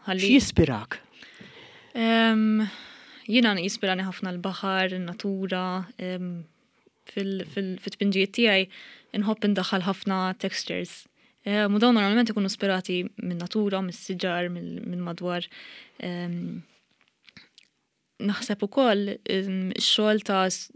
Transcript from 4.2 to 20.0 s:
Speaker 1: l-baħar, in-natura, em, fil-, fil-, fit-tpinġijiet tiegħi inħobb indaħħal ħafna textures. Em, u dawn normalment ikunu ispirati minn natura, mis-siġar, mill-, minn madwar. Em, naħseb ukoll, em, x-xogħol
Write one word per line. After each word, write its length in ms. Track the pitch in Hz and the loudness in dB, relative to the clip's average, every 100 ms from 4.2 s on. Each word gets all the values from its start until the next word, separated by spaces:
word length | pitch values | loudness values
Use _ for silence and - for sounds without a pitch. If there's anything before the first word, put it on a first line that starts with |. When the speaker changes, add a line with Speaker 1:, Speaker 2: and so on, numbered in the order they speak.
| 190 | -6
Speaker 1:
l-baħar, 600 | 180 185 180 196 190 185 185 | -4 -6 -4 -2 0 0 -2
in-natura, 680 | 175 175 202 190 190 185 185 185 180 - | -6 -6 -4 -2 -2 -2 -2 -4 -6 -8
em, 460 | 185 185 180 175 160 _ _ _ _ _ - | -8 -6 -6 -10 -12 _ _ _ _ _ -12
fil-, 380 | - 196 190 165 | -6 -4 -4 -6
fil-, 320 | - 190 185 | -6 -6 -6
fit-tpinġijiet 540 | - - 202 190 196 - | -8 -2 2 4 2 4
tiegħi 320 | 233 190 185 - - - _ - | 4 4 2 -6 -20 -20 _ -2
inħobb 300 | 202 214 208 | -2 0 2
indaħħal 380 | 196 185 190 175 | 2 2 0 0
ħafna 340 | 190 - 190 185 185 | -2 -2 -2 -2 -2
textures. 640 | 190 - - 180 180 - - _ _ _ - | -4 -4 -6 -6 -6 -10 -14 _ _ _ -2
Em, 280 | 208 208 | 0 2
u 60 | 208 | 4
dawn 160 | 240 233 | 6 6
normalment 340 | 202 220 233 | 4 4 2
ikunu 160 | 214 190 | 0 -2
ispirati 540 | - 196 185 185 180 180 | 0 0 0 -2 -4 -4
minn 260 | - 180 175 | -6 -6 -6
natura, 420 | 175 220 208 190 | -4 -2 0 0
mis-siġar, 640 | 185 175 - 185 185 175 175 | -4 -6 -8 -4 -2 -2 -2
mill-, 300 | 175 175 170 | -6 -8 -8
minn 200 | - 180 | -8 -6
madwar. 420 | 175 170 175 175 170 - - - - - | -6 -6 -4 -4 -6 -14 -20 -20 -20 -12
Em, 640 | 180 175 175 175 175 175 165 _ _ _ _ _ _ - - _ - _ _ _ _ - | -8 -6 -6 -6 -6 -10 -14 _ _ _ _ _ _ -20 -20 _ -20 _ _ _ _ -6
naħseb 440 | 202 196 - 202 | -4 -2 -2 -2
ukoll, 520 | 202 277 254 202 202 208 | -2 2 4 4 0 -4
em, 500 | - 190 196 190 185 | -4 -2 -2 -2 -4
x-xogħol 520 | - - - | -2 0 2